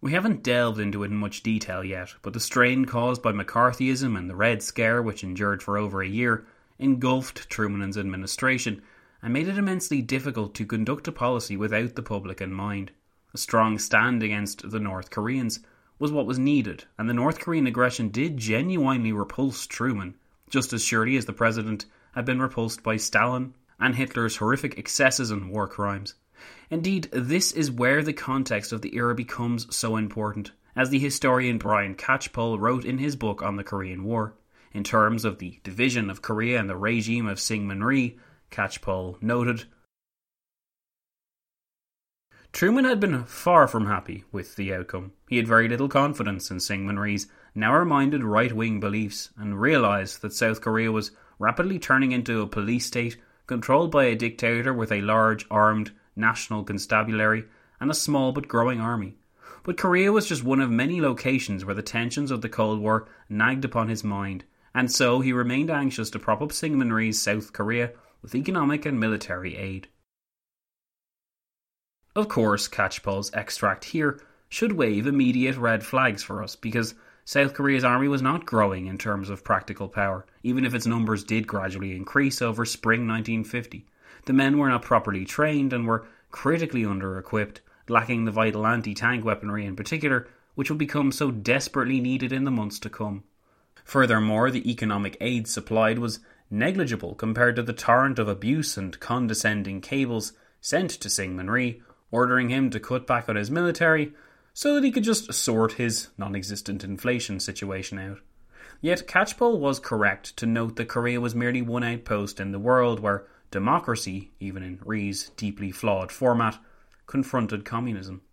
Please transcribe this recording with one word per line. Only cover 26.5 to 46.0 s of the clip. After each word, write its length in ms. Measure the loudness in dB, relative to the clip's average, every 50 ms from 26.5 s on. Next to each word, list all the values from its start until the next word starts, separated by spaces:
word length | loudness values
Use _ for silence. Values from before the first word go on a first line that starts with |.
| -20 -20 -12 _
Indeed, 380 | -4 -2 0 0 0 0 -2 -2 -4
this 400 | -4 -2 0 0 0 0 0 0
is 180 | 0 -2 -2
where 320 | 0 0 2 4 4 4 2
the 100 | 0 -4
context 600 | -6 -4 -2 -2 -2 0 0 -2 -4 -2 -4 -8
of 100 | -6 -6
the 120 | -6 -4
era 180 | 0 0 0 0
becomes 600 | -2 -4 -8 -6 -4 -2 -2 -2 -2 -4 -6 -6
so 220 | -4 -2 0 0
important, 560 | 0 -2 -2 -2 -4 -4 -4 -4 -6 -8 -10 -12 _ _ _ _
as 160 | 0 0 2
the 80 | 4 2
historian 600 | 2 2 -2 2 2 4 4 4 4 2 0 0
Brian 360 | 2 2 2 2 2 0 -4
Catchpole 640 | -8 0 0 0 0 0 -6 -4 -2 -2 0 0 2
wrote 260 | 2 2 2 0 -2
in 140 | -4 -4 -2
his 180 | -2 -2 -4
book 260 | -2 -2 -4 -2 -2 -4
on 140 | -4 -4
the 80 | -4 -8
Korean 400 | -6 -6 -6 -6 -6 -8 -6 -4
War. 300 | -2 -2 -2 -2 -2 -6 _ _ _ _ _ _ _ _
In 120 | -8 -6
terms 420 | 2 4 6 6 6 4 2 0
of 120 | -2 -2 -2
the 220 | -10 -12 -12 -12 _
division 440 | -12 -2 0 2 2 2 2 -2 -2
of 140 | -4 -8 -6
Korea 360 | -4 -2 -2 0 0 0 0
and 120 | 0 -2
the 60 | -4
regime 500 | -2 0 0 2 0 0 0 0 0 0
of 100 | -2 -4
Syngman 480 | -4 -2 -2 -2 -2 -2 -4 -4 -2 0
Rhee, 340 | 2 2 2 2 0 -2 -8 -20 _ _ _ _ _
Catchpole 720 | -4 -4 -2 -2 -4 -8 -4 -4 -4 -4 -4 -8 -10 -6
noted, 440 | -2 -2 0 2 2 0 0 -2 -6 -14 _ _ _ _ _ _ _ _ _ _ _ _ _ _ _ _ _ _ _ _ _ _ _ _ _ _ _ _ _ _ _ _ _ _ _ _ _ _ _ _ _ _ _ _ _ _ _ _ _ _ _ _ _ -20 _ _ _
"Truman 340 | 2 4 4 6 6 4
had 140 | 4 4 2
been 240 | 2 0 0 -2 -4
far 440 | -6 -12 -4 0 6 8 8 8 8
from 180 | 6 0 0
happy 380 | 2 0 -2 -2 -6 -12 -12 -12 _ -8
with 240 | -8 -8 -8 -6
the 160 | -6 -4 -4 -2
outcome. 380 | -4 -6 -6 -8 -10 -10 -10 -14 _ _ -2
He 80 | 0
had 100 | 0 2
very 220 | 6 6 6 6 4
little 200 | 2 0 0 2
confidence 600 | 4 4